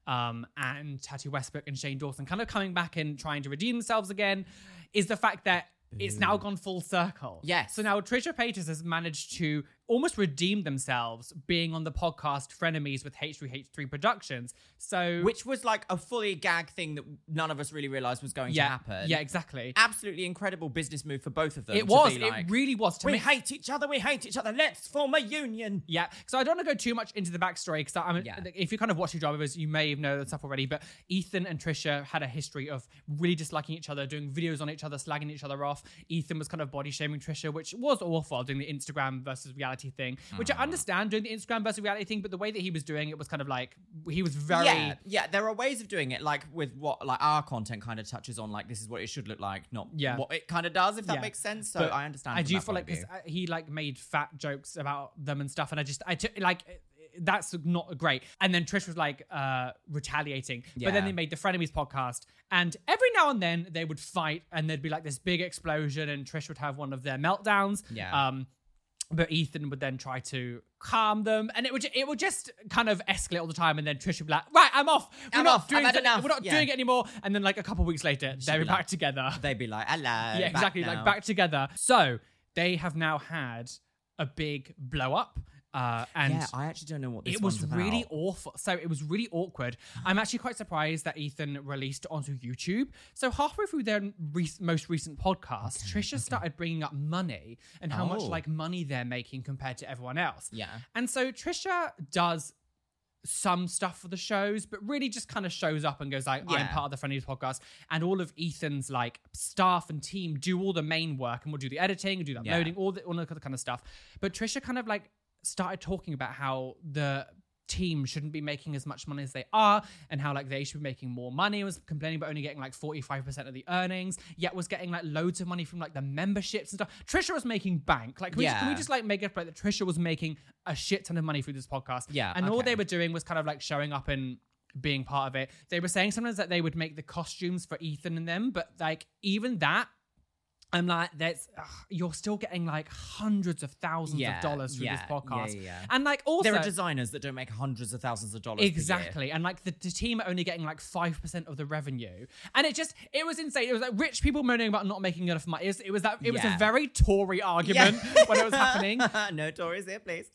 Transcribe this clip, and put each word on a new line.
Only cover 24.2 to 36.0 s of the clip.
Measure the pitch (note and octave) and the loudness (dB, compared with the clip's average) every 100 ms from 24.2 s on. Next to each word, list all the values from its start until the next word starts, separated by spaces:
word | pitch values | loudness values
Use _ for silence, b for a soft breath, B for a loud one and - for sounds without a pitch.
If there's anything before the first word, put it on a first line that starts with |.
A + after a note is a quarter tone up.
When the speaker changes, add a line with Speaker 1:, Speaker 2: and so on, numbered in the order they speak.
| G3+ | -2
Speaker 2:
each | G3+ | -4
other. | G#3+ | 0
Let's | A#3 D#4 - - | 2 2 0 -6
form | C#4+ C#4+ | -2 2
a | D4+ | 2
union." | A3 D4+ C#4 A3 A3+ G3 - | 2 -2 -4 -6 -4 -4 0
Speaker 1:
Yeah. | E3 E3+ B - | 0 0 B -4
So | B3+ | 0
I | |
don't | C4 F4 | 2 2
wanna | E4 | 2
go | |
too | A#3 A#3+ | 0 0
much | A#3 A3 | -2 -2
into | - F3 | -4 -4
the | F3 | 0
backstory | F#3 F3 - D#3 D3 | 0 0 -2 -2 -2
'cause | F3+ | -2
I'm, | E3+ E3+ A#2 | 0 0 -2
Speaker 2:
Yeah. | G2+ F#3 | -8 -10
Speaker 1:
if | F3 F3+ | -4 -2
you | A3 | 2
kind | A3 | 2
of | E3+ | 2
watch | F3 | 0
the | E3 | 0
dramas, | D3+ D3 D3 D#3 | 0 0 -2 -2
you | D#3 | 0
may | D#3 D3+ | 2 2
know | C#3+ D3 C#3 | 2 0 0
the | C3+ | -2
stuff | D3 | -6
already, | C#3+ C3+ C3+ | -4 -2 -2
but | D3 B B - | -2 B B -2
Ethan | F#3 F3 F#3+ F3+ | -2 0 -2 -2
and | D#3+ | -2
Trisha | E3 D3 D3+ C#3+ | -2 -2 0 0
had | C#3+ E3 | -2 -4
a | C#3 | -2
history | B2+ C#3+ D3 C#3 | -4 -6 -8 -6
of | C#3 - b - | -8 -10 b -8
really | D3 F3 | 0 2
disliking | E3+ D#3 D#3 D3+ | 2 0 -4 -4
each | D#3+ D3+ | -8 -6
other, | C#3+ C#3 | -6 -4
doing | D3+ D3 | -6 -6
videos | C3+ E3+ D3+ | -2 -2 -2
on | D3+ | -4
each | D#3 | -6
other, | D3+ C#3+ | -8 -8
slagging | D#3+ D3 D3+ | -6 -6 -6
each | D3 | -8
other | C#3 C#3 | -8 -4
off. | C#3+ C#3+ B B | -4 -4 B B